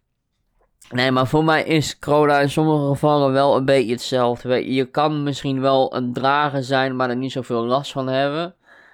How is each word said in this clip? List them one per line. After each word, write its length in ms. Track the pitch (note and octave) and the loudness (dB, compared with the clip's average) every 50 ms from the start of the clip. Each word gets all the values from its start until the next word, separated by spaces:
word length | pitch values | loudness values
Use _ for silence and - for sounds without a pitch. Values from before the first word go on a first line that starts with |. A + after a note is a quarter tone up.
| _ _ _ _ _ _ _ _ _ _ _ _ _ _ _ _ - - | _ _ _ _ _ _ _ _ _ _ _ _ _ _ _ _ -18 -10
Nee, 220 | - B2 B2+ C3+ | -4 -2 0 0
maar 160 | B2+ B2+ C3 B2 | 2 2 0 2
voor 160 | - D#3 D#3 | 2 2 2
mij 200 | D#3+ D#3 D#3 - | 2 2 0 0
is 360 | - D#3 D#3+ C3+ - - - | 2 0 0 0 -2 -6 -8
corona 400 | - - C#3+ D3+ D3+ D3 C#3+ C#3+ | -4 0 2 4 4 4 4 2
in 100 | C#3+ C#3+ | 2 2
sommige 380 | C#3 - D#3 D#3 D#3 D3+ C#3+ C#3 | 0 0 2 2 2 2 2 0
gevallen 440 | C#3 C3+ - D3+ D3 D3 C#3 C3+ | 0 2 2 2 4 4 2 2
wel 260 | C3 C3+ C#3 C#3+ A#2 A#2+ | 2 4 4 4 4 2
een 80 | C3+ | 2
beetje 260 | C3 C#3 C3+ B2 G#2 | 2 2 2 2 2
hetzelfde. 560 | A#2+ A#2 - - C3+ B2+ B2 A#2+ A#2+ A#2 - B2 | -2 -4 -4 -2 0 2 2 2 0 -2 -2 -2
Weet 180 | B2+ A#2+ - | -2 -2 -2
je, 80 | - B2+ | -2 -2
je 120 | C3 C3 | -2 -2
kan 380 | A#2+ - - D3 D#3 D3+ D3 C#3+ | -2 -2 0 0 0 0 -2 -4
misschien 380 | C#3+ C#3 - - C#3+ C3+ C3+ | -4 -4 -4 -4 -4 -4 -2
wel 340 | B2+ C3+ C3+ C3+ C3 - - | 0 2 2 2 2 0 -2
een 180 | B2+ B2+ B2 A#2+ | -4 -4 -4 -4
drager 500 | B2+ B2 C3+ C#3 D3 D3 D3 C#3 C#3 B2+ | -2 0 0 0 0 0 -2 -2 -4 -4
zijn, 320 | A#2+ C#3 C3 C3 C3+ C3 | -2 0 0 0 -2 -2
maar 140 | B2+ C3 B2 | -2 -4 -2
er 60 | A#2+ | -2
niet 160 | B2 C3 C3+ | -4 -6 -6
zoveel 340 | - C#3 B2 - B2+ A#2 A#2 | -6 -8 -6 -4 -4 -4 -2
last 260 | A#2+ B2 C#3 C#3+ - | -2 -2 -2 -4 -6
van 160 | - C#3 C3 C3 | -8 -6 -6 -4
hebben. 480 | C3 C3 C#3 C#3+ C#3+ D#3 F3 E3+ - _ _ _ - - - _ | -2 -2 -2 -2 -4 -6 -8 -8 -12 _ _ _ -20 -20 -20 _